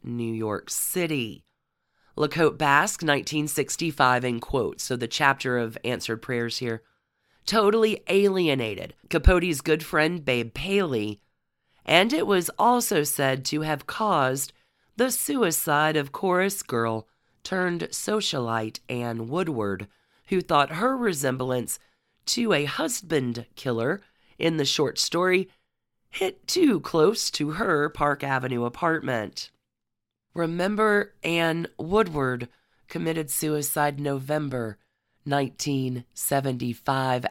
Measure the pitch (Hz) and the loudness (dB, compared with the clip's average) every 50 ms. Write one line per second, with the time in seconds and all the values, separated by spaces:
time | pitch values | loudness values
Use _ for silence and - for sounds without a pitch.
0 | - 123 120 120 117 113 113 110 110 107 104 - - - - - - - - 185 | -10 -8 -6 -4 -4 -4 -4 -4 -2 -2 -4 -4 -6 -6 -6 -4 -4 -4 -2 -2
1 | 175 156 151 135 117 104 - - _ _ _ _ _ _ _ _ _ _ _ _ | -2 0 -2 -2 -4 -6 -8 -16 _ _ _ _ _ _ _ _ _ _ _ _
2 | _ _ - - 151 139 - 160 165 147 - - 156 139 139 147 180 208 - - | _ _ -4 -2 -2 0 2 2 2 2 4 2 4 6 6 6 4 2 -2 -2
3 | 170 151 143 135 - - 151 151 151 147 - 151 139 - - - 170 160 - - | 0 2 2 2 0 -2 -4 -2 -2 -2 -2 -2 -2 -2 -2 -4 -4 -4 0 2
4 | 135 127 127 123 127 127 120 117 - - - 131 107 76 - - - - 131 120 | 4 4 4 2 0 -2 -4 -4 -6 -4 -2 -2 -2 -2 -4 -8 -6 -6 -4 -4
5 | 120 113 - - 151 139 135 - - 135 123 120 117 113 113 - - 120 123 95 | -4 -4 -2 2 2 2 2 2 -2 -2 -2 -2 -2 -4 -6 -8 -6 -4 -4 -4
6 | - - 113 110 - - 123 120 117 117 - - 127 117 113 113 _ _ _ _ | -4 -6 -6 -8 -6 -6 -4 -4 -4 -4 -6 -6 -6 -6 -6 -8 _ _ _ _
7 | _ _ _ _ _ _ _ _ - - 190 226 208 208 214 226 220 220 208 - | _ _ _ _ _ _ _ _ -6 0 2 4 6 6 6 6 4 4 2 0
8 | - - 185 196 202 202 190 190 175 156 139 131 120 107 98 90 - - - _ | -2 2 4 4 4 4 4 4 2 2 2 2 0 -4 -4 -8 -10 -12 -14 _
9 | _ - - 160 - 190 185 175 170 180 156 131 - 160 151 156 156 - - 156 | _ -2 0 6 6 8 6 6 4 0 -2 -2 2 2 2 2 0 -2 0 2
10 | 156 160 180 170 147 131 127 120 117 117 - - 147 190 196 202 190 156 131 110 | 2 2 0 -2 -2 0 0 0 0 -4 -6 -8 -4 0 0 0 2 2 0 -2
11 | 104 107 104 _ _ _ _ _ _ _ _ _ _ _ _ _ - - 156 175 | -2 -4 -6 _ _ _ _ _ _ _ _ _ _ _ _ _ -2 4 4 4
12 | 196 226 285 320 - - 202 185 165 - - - 208 240 247 240 240 - 208 147 | 4 4 2 -2 0 2 2 0 0 -2 -2 2 2 4 4 2 0 0 0 0
13 | 147 147 - - 139 135 135 131 135 - 147 151 156 156 151 143 - - - - | 0 0 -2 0 0 0 0 -2 -4 -4 -4 -2 -2 -2 -4 -4 -6 -10 -6 -4
14 | 220 208 180 151 131 131 131 139 135 - - _ _ _ _ _ _ _ - 214 | -2 0 2 2 2 2 0 -2 -6 -8 -10 _ _ _ _ _ _ _ -2 0
15 | 247 262 247 - - - 285 262 220 170 156 - - 165 147 147 151 156 156 151 | 0 0 0 -2 -2 -2 0 2 2 2 0 -2 0 2 2 4 4 4 2 0
16 | 143 135 - - - 185 180 180 190 196 196 - - - 127 117 117 113 113 110 | -2 -2 -6 -4 0 2 2 2 2 0 -2 -6 -8 -4 -2 -2 0 0 -2 -4
17 | - _ _ _ _ _ _ _ - - 190 185 180 175 175 170 170 - - - | -8 _ _ _ _ _ _ _ -10 -6 -2 -2 0 0 -2 -2 -6 -6 -8 -6
18 | - 196 214 214 202 - - 135 120 113 113 113 110 110 - - _ - 127 120 | -4 -2 -2 0 -2 -2 -2 -2 -2 -2 -2 -2 -2 -4 -8 -12 _ -8 -6 -6
19 | 120 117 117 113 113 117 143 180 190 165 143 113 104 101 98 92 101 - _ _ | -4 -4 -6 -6 -6 -4 -2 -2 -2 -2 -2 -2 -2 -2 -2 -4 -8 -12 _ _
20 | _ _ _ _ _ - 196 180 175 - 165 147 139 139 160 165 220 262 269 254 | _ _ _ _ _ -2 -2 -2 0 4 4 4 4 4 0 -2 0 0 0 0
21 | 240 208 170 139 143 131 127 127 127 127 127 127 - - - - _ _ _ _ | 0 -2 0 0 0 0 0 0 -2 -2 -2 -2 -2 -4 -8 -10 _ _ _ _
22 | _ _ _ _ - - - 240 240 214 180 143 147 139 - - 311 302 233 - | _ _ _ _ -6 -4 -2 0 2 2 2 2 2 -2 -2 -4 -2 -2 -4 -6
23 | 196 160 165 143 127 120 117 120 113 _ - - - 131 117 113 117 139 175 202 | -4 0 0 0 0 0 -4 -6 -10 _ -16 -8 -4 -2 -2 0 0 -2 -2 -4
24 | _ _ _ _ _ _ _ - - 165 165 156 143 135 - - 147 120 - - | _ _ _ _ _ _ _ -2 0 0 2 2 0 0 0 0 0 0 0 -2
25 | - - - 170 175 185 185 190 185 - _ _ _ _ _ _ _ _ _ _ | -4 -2 0 0 2 2 2 2 0 -2 _ _ _ _ _ _ _ _ _ _
26 | _ _ - - 381 370 - _ - - - 359 349 285 202 156 139 - - 165 | _ _ -6 -4 -4 -4 -4 _ -8 -4 2 4 4 4 4 2 0 0 2 4
27 | 156 190 226 226 - - - - 151 147 151 180 233 202 165 143 147 147 - - | 6 6 4 2 -4 -4 -2 -2 -4 -4 -2 -2 0 0 2 2 0 -2 -2 0
28 | 147 147 143 135 - 139 135 127 131 127 127 120 120 120 - - - 165 160 156 | 0 0 0 0 -2 -2 -2 -2 -2 -2 -2 -2 -2 -2 -4 -2 0 0 0 0
29 | - 139 127 113 104 - - - - - _ _ _ _ _ _ _ _ _ _ | -2 -2 -2 -2 -4 -6 -8 -12 -14 -14 _ _ _ _ _ _ _ _ _ _
30 | _ _ _ _ _ _ - 175 170 165 170 175 180 202 214 202 220 214 208 208 | _ _ _ _ _ _ -6 -4 -4 -2 -2 0 0 0 2 2 2 4 4 2
31 | 202 - _ _ - 160 170 170 165 165 160 170 170 - _ - - 160 190 220 | 0 -2 _ _ -4 -2 0 2 2 2 0 -2 -4 -6 _ -10 -6 0 2 2
32 | 226 170 156 147 135 127 127 120 120 - _ _ _ _ _ _ _ - - 170 | 2 2 0 -2 0 0 -2 -4 -6 -10 _ _ _ _ _ _ _ -12 -8 -4
33 | 165 160 160 160 156 143 - - 160 156 151 147 143 139 - 160 147 147 143 139 | -4 -2 -2 -2 -4 -4 -4 -2 0 0 0 0 -2 -2 -2 0 0 0 -2 -2
34 | 143 143 139 135 131 139 151 156 151 139 131 123 117 110 101 _ _ _ _ _ | -4 -2 -4 -4 -4 -2 -2 -2 -2 -2 -4 -4 -6 -6 -8 _ _ _ _ _
35 | _ _ _ _ - 143 139 143 139 123 - - - 151 139 135 131 127 127 120 | _ _ _ _ -6 -2 0 0 0 -2 -4 -6 -4 -2 -2 0 -2 -2 -4 -6
36 | 120 _ - - - - 143 135 135 135 127 120 127 120 113 - - - 135 135 | -10 _ -12 -6 -4 0 0 0 0 0 -2 -2 -4 -4 -6 -4 -2 -2 0 0
37 | 131 131 127 127 123 - | 0 0 0 0 -2 -2